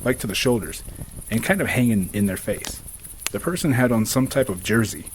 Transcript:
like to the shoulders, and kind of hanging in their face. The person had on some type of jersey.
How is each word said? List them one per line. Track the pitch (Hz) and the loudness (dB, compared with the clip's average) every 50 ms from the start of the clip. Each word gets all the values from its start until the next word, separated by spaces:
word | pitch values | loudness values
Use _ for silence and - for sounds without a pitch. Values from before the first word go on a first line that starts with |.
| - | 0
like | 120 127 - | 0 -2 0
to | - | -2
the | 117 95 | -4 -2
shoulders, | 92 - 135 123 117 95 80 - - - - - - - - - - - - | 0 2 2 2 2 0 -4 -10 -10 -12 -12 -12 -14 -14 -14 -14 -14 -10 -2
and | - 113 113 | -2 -2 2
kind | - 190 202 | 2 2 2
of | 160 117 | 2 0
hanging | - - 123 120 113 101 95 87 - | 2 2 4 4 4 4 2 0 0
in | 101 101 | 0 0
their | 101 95 | 2 0
face. | - - - 104 - - - - - - - - - - - - - - - - | -2 -2 -4 -4 -4 -4 -8 -8 -8 -12 -14 -16 -14 -16 -16 -16 -10 -10 -6 -6
The | - | -2
person | - - 170 180 - 165 135 | -2 -2 -2 0 2 2 4
had | 117 127 123 120 | 4 4 4 4
on | 113 110 | 4 2
some | 107 - 135 131 | 2 2 2 2
type | 131 - 139 135 - | 2 2 0 0 0
of | 101 87 85 | 0 -6 -2
jersey. | - 104 113 117 101 92 76 85 - - | 2 4 4 4 2 0 -8 -12 -14 -16